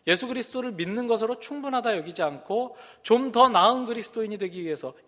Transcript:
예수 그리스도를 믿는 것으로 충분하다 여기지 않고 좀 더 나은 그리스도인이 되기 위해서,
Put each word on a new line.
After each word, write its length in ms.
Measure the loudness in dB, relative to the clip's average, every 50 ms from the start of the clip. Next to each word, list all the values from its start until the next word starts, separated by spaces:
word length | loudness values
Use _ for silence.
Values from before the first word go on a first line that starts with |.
| 0
예수 220 | 0 2 2 0 -4
그리스도를 440 | -4 -6 -6 -6 -6 -6 -6 -6
믿는 340 | -6 -6 -6 -4 -4 -4 -2
것으로 320 | 0 0 0 0 -2 -4 -6
충분하다 580 | -10 -12 -10 -10 -6 -4 -4 -2 -2 -2 -2
여기지 260 | -2 -4 -8 -6 -4
않고 540 | -4 -4 -4 -6 -8 -4 -4 -4 -4 -6 -10 -18 -20 -20 -20 _
좀 300 | 2 4 4 4 4 4
더 160 | 6 6 6 8
나은 380 | 8 6 6 6 4 2 -2
그리스도인이 500 | -4 -6 -6 -8 -8 -6 -6 -6 -4 -6
되기 260 | -6 -8 -8 -6 -6
위해서, 300 | -6 -6 -6 -6 -8 -12 -12 _ _